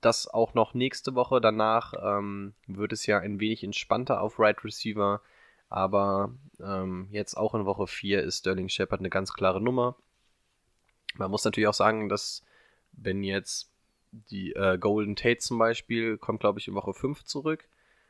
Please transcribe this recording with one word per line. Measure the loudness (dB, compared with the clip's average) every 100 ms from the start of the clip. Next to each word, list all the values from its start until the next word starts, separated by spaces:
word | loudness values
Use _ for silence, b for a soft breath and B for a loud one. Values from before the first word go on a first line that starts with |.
das | 2 2 0
auch | 0 2
noch | 2 2
nächste | 2 -2 -4 -4
Woche. | -2 2 4
Danach, | 4 4 4 2 0 -4
ähm, | -2 -2 -2 -6 -10 -14 -12
wird | -6 -4
es | -2 2
ja | 2
ein | 0 -2
wenig | -2 -2
entspannter | -6 -6 0 0 2 0
auf | 0 4
Right | 4 4
Receiver. | -2 -8 -4 0 2 2 -4 b b b b
Aber, | -2 2 4 2 2 0 -6 -20 -14
ähm, | -8 -4 -4 -6 -6
jetzt | -6 -6 -2
auch | -2
in | 0
Woche | -2 -2 -4
vier | -6 0 0
ist | 0 -2
Sterling | -2 -2 -2
Shepard | -2 -2 -2
eine | -2
ganz | -2 -4
klare | 0 0 2
Nummer. | 0 2 0 -2 _ _ _ _ _ _ _ _ _ _ -12
Man | -6 -2
muss | 0 0
natürlich | 2 2
auch |
sagen, | 4 4 2 0
dass | -2 -4 -10 -14 b b b b
wenn | -10 -4 -4
jetzt | -2 -4 -4 -8 -10 _ _ _ _ -20 -12
die, | -8 -6
äh, | 0 2 4
Golden | 2 2 0 0
Tate | 2 2
zum | 0 2
Beispiel | 2 2 -2 -2 -2 -2
kommt, | -2 0
glaub | 2 0
ich, | -2
in |
Woche | -4 -4
fünf | -4 -4 -4
zurück. | -8 -6 -4 -4 _ _ _ _